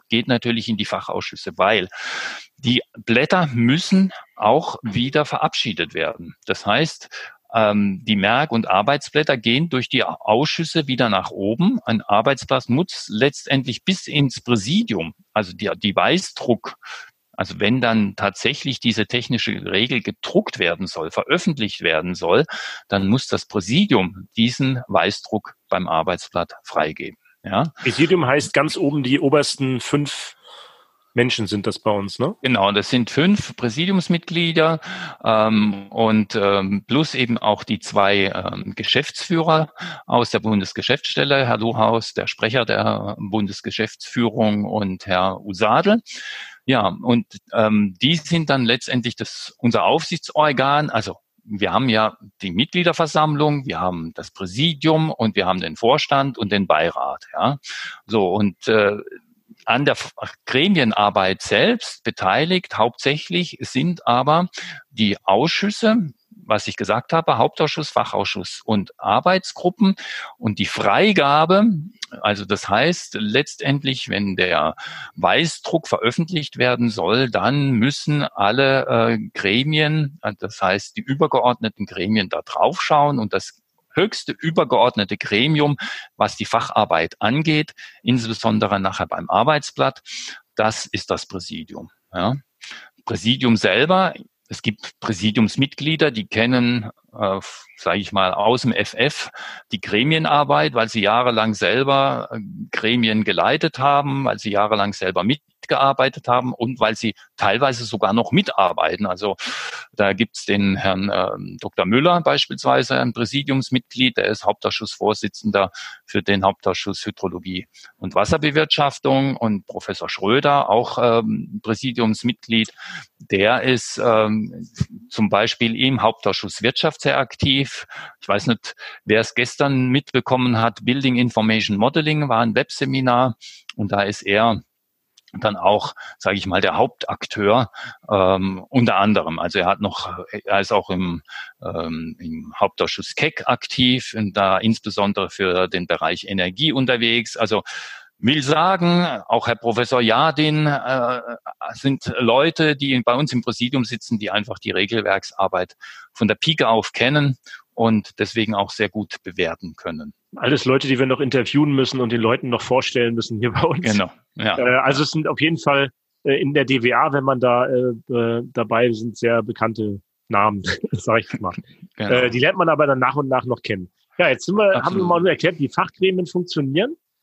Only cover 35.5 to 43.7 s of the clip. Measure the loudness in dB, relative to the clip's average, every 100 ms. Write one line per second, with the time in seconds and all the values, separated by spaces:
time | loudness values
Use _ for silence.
35.5 | 4 2 0 -6 0 2 2 2 0 2
36.5 | 2 2 -2 0 0 0 0 0 0 0
37.5 | 0 -2 -6 -2 2 2 2 0 -2 -6
38.5 | -6 -8 -6 0 0 0 -6 -2 0 2
39.5 | 2 0 -6 -14 -14 0 0 2 0 2
40.5 | 0 0 -4 -2 -2 -2 -2 2 2 2
41.5 | 0 0 2 2 2 -2 -6 -6 -2 -2
42.5 | 0 0 0 0 -2 -4 -8 -4 -2 -2
43.5 | -4 -8